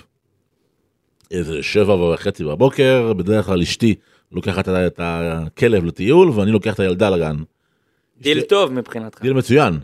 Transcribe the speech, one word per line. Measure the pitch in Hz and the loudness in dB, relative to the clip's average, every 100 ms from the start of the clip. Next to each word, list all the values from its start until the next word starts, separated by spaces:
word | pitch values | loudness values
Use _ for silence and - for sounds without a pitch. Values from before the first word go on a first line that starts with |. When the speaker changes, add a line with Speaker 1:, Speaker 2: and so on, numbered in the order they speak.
| _ _ _ _ _ _ _ _ _ _ _ _ _ | _ _ _ _ _ _ _ _ _ _ _ _ _
Speaker 1:
איזה | 92 80 76 | -6 -6 -6
שבע | 69 107 101 | -2 2 2
וחצי | 95 87 80 - - | 2 2 0 -4 -6
בבוקר, | 78 76 131 139 131 131 113 98 | -6 0 0 2 2 2 2 -2
בדרך | 90 107 98 | 0 0 0
כלל | 92 | -2
אשתי | 82 - 113 95 _ _ _ | -2 0 0 0 _ _ _
לוקחת | 87 101 92 95 | -8 -4 -4 -2
את | |
ה-, | 92 90 | -2 -2
את | - | -4
הכלב | 85 82 85 82 78 - 120 104 | -6 -4 -4 -6 -8 -2 2 2
לטיול, | 82 78 95 165 185 | 0 -2 2 4 4
ואני | 110 101 | 2 2
לוקח | 110 110 | 2 0
את | 101 | -2
הילדה | 95 90 104 | -2 0 0
לגן. | 92 78 73 78 _ _ _ _ _ _ _ | 2 -2 -4 -10 _ _ _ _ _ _ _
Speaker 2:
דיל | 139 156 | -2 -2
Speaker 1:
אשתי | - | 2
Speaker 2:
טוב | 202 165 | 2 2
מבחינתך. | 127 113 120 110 - | -2 -8 -12 -14 -6
Speaker 1:
דיל | 127 | -2
מצוין. | 131 120 135 127 78 | -2 2 2 2 -2